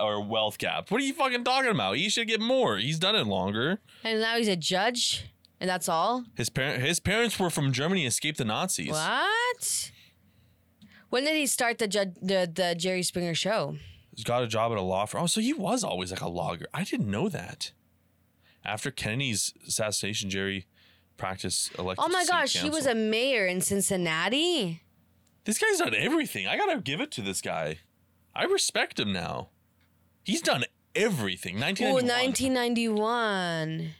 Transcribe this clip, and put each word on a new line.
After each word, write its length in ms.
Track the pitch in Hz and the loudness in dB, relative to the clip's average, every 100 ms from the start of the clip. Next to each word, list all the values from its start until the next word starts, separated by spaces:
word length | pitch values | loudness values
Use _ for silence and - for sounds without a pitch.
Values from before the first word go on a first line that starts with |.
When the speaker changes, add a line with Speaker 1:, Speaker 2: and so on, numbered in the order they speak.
Speaker 1:
or 200 | 107 104 | 2 0
wealth 340 | 104 110 107 - | 0 0 0 0
gapped. 320 | 98 80 85 | -2 -2 -2
What 100 | 220 | -2
are 40 | |
you 100 | 269 | 0
fucking 300 | 262 269 247 | 0 0 0
talking 260 | 240 262 262 | 0 2 2
about? 260 | 180 95 113 | 2 2 0
He 120 | 202 | 0
should 180 | 233 220 | 0 0
get 140 | 220 | 0
more. 380 | 226 262 214 101 | 2 4 4 2
He's 200 | 120 160 | 0 0
done 160 | 185 | 2
it 120 | 214 113 | 2 2
longer. 520 | 95 92 104 139 196 - - | 2 0 2 0 0 -6 -8
Speaker 2:
And 180 | 226 220 | -2 0
now 160 | 226 233 | 2 2
he's 120 | 220 | 2
a 80 | 180 | 2
judge, 680 | 151 185 214 247 - - - - _ _ | 2 2 2 2 0 -2 -6 -18 _ _
and 100 | 185 | -2
that's 180 | 185 - | -2 2
all? 360 | 165 190 247 240 - | 2 2 0 -4 -4
Speaker 1:
His 120 | 117 | -4
par-, 240 | - 135 | 0 0
his 260 | 127 135 170 | 0 0 0
parents 400 | - 214 233 - | 2 2 2 2
were 120 | 180 | 0
from 220 | 165 139 | 2 2
Germany, 340 | 127 151 190 131 | 2 2 2 2
escaped 320 | - 151 151 | 0 -2 0
the 60 | |
Nazis. 460 | 117 113 185 - 139 | 0 0 0 -2 -2
Speaker 2:
What? 1000 | 156 165 240 359 453 480 494 - - - - - _ _ _ _ _ _ _ - - - | 0 0 2 2 2 0 -2 -2 -2 -4 -12 -20 _ _ _ _ _ _ _ -20 -20 -4
When 140 | 247 | 0
did 120 | 285 311 | 2 2
he 100 | 277 | 2
start 320 | - 240 226 | 2 0 2
the 80 | 220 | 0
ju-, 260 | 208 196 175 | 2 0 -2
the, 300 | 185 190 180 | 0 2 2
the 220 | 165 175 170 | 2 0 2
Jerry 280 | 185 185 | 0 0
Springer 300 | 175 180 175 | -2 -2 -2
show? 420 | 156 185 220 147 151 - - - - | 0 0 0 0 -6 -12 -20 -20 -10
Speaker 1:
He's 80 | |
got 180 | - 120 | -2 0
a 60 | 120 | 2
job 240 | 110 117 | 2 2
at 60 | 110 | 2
a 40 | |
law 240 | 92 92 107 | 0 0 0
firm. 160 | 113 | 0
Oh, 40 | 170 | 0
so 140 | 220 | 0
he 120 | 226 | 0
was 320 | 302 185 247 | 0 0 0
always, 260 | 190 90 92 | -2 -2 -4
like, 100 | 92 | -4
a 60 | 92 | -4
lawyer. 380 | 87 85 87 85 | -4 -4 -4 -6
I 80 | - | -6
didn't 260 | 196 - 104 | -4 -2 -2
know 180 | 101 202 | 0 -2
that. 420 | 151 87 - - - _ _ _ _ _ _ _ _ | -2 -8 -10 -12 -12 _ _ _ _ _ _ _ _
After 260 | 98 107 143 | -8 -4 -4
Kennedy's 640 | - 110 117 135 101 - - - | -4 -2 0 0 0 -2 -6 -6
assassination, 600 | - 107 104 98 107 101 | -2 0 0 -2 -4 -2
Jerry 360 | 95 98 98 - _ - _ _ - | -2 -2 -4 -8 _ -20 _ _ -8
practiced 640 | 95 95 95 - - - | -6 -4 -4 -2 -4 -4
elected 260 | 92 95 | -4 -2
Speaker 2:
Oh 40 | 330 | 0
my 160 | 359 | 0
Speaker 1:
city 80 | 349 | 2
Speaker 2:
gosh, 200 | 349 277 | 2 2
he 140 | - 302 | 0 -2
was 180 | 311 269 | 0 0
Speaker 1:
council. 60 | |
Speaker 2:
a 20 | 226 | 0
mayor 500 | 214 220 269 247 185 | 0 0 2 2 2
in 140 | 185 | 0
Cincinnati? 1200 | - 202 190 196 170 160 180 269 339 339 185 165 - _ _ _ _ _ | 0 0 0 0 0 0 2 2 2 2 -2 -4 -14 _ _ _ _ _
Speaker 1:
This 140 | - 214 | -4 0
guy's 200 | 440 381 | 2 2
done 160 | 339 | 2
everything. 520 | 107 170 320 262 107 95 | 2 2 0 0 -4 -2
I 80 | 202 | 0
gotta 240 | 403 302 | 0 0
give 200 | 131 151 | -2 -4
it 80 | 269 | -4
to 80 | - | -4
this 220 | 98 92 | -4 -4
guy. 380 | 98 85 78 80 - _ _ _ _ | -4 -2 -2 -6 -12 _ _ _ _
I 100 | - | -4
respect 540 | - 196 - 208 285 - | 0 0 0 0 -2 -2
him 140 | 110 | -2
now. 380 | 92 82 67 - _ _ _ _ _ _ _ | -2 -4 -6 -10 _ _ _ _ _ _ _
He's 160 | - 302 | -4 -2
done 240 | 320 170 117 _ _ | 0 0 -2 _ _
everything. 600 | 156 220 165 101 92 92 95 | 0 0 2 -2 -4 -6 -4
Speaker 2:
Ooh, 40 | |
Speaker 1:
Nineteen 260 | 143 196 220 | -2 0 2
ninety-one. 200 | 262 247 | 2 2
Speaker 2:
nineteen 480 | 240 254 - 262 | 2 0 0 0
ninety-one. 1400 | 254 240 233 233 208 214 240 226 196 175 165 156 160 160 156 | 2 2 0 2 2 2 2 0 0 -2 -2 -2 -4 -6 -10